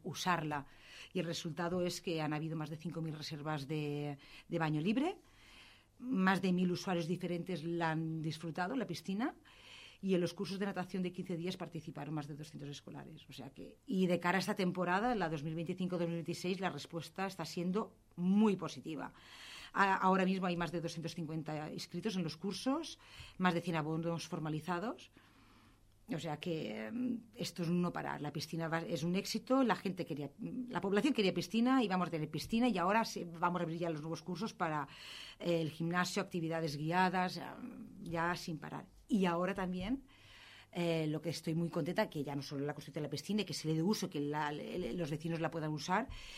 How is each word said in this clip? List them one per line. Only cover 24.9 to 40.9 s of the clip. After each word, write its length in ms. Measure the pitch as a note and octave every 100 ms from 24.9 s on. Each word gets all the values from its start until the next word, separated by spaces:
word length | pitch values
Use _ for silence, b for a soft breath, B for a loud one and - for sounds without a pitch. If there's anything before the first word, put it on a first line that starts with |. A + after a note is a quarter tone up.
| F4 - b b b b b b b - - -
O 60 | E3+
sea 200 | E3 D3
que, 480 | F3+ D#3+ - G#3+ A3
em, 320 | A3+ B3 A#3 - -
esto 260 | D#3+ -
es 80 | E3
un 100 | F3
no 140 | F3
parar. 280 | D#3+ C#3+ D3
La 100 | D3
piscina 340 | D#3 - E3 E3
va, 120 | E3
es 220 | E3 D#3+
un 120 | E3 F3+
éxito, 460 | F#3+ A3 - C4
la 140 | B3 F3+
gente 280 | G3 F#3
quería, 280 | D#3+ D3+ C#3 - E3 B3+ -
la 140 | E3+
población 320 | G3 G3+ C4
quería 180 | B3 F#3+
piscina, 520 | F3+ - A3 A#3+ E3+
íbamos 240 | G#3 F#3 E3+
a 40 |
tener 160 | D#3 D#3
piscina 400 | D3+ - A3+ B3
y 100 | F#3
ahora 260 | F3 G#3+ A3
se, 200 | F#3+ E3+
vamos 360 | E3 F3 F3
a 20 | E3+
abrir 120 | E3
ya 120 | E3+
los 100 | D3+
nuevos 220 | D#3+ D#3+
cursos 280 | - E3+ A3
para, 360 | - E3 D3+ C3+ B B B B B
eh, 220 | F3 E3+
el 80 | D#3
gimnasio, 540 | - E3 F3 F3+ G#3
actividades 520 | F#3 F3+ D#3+ E3 D#3+ C#3
guiadas, 600 | D#3 F3 F#3 F#3 F3+ F3
em, 680 | - - - - - -
ya 320 | F3 E3 E3+ F3
sin 220 | - D#3
parar. 300 | D#3 D3+ - - -
Y 140 | A3 F3+
ahora 280 | E3+ F3+
también, 500 | G3+ F#3 F3+ F#3+ C4+ - B B B B B B
eh, 340 | F3 E3+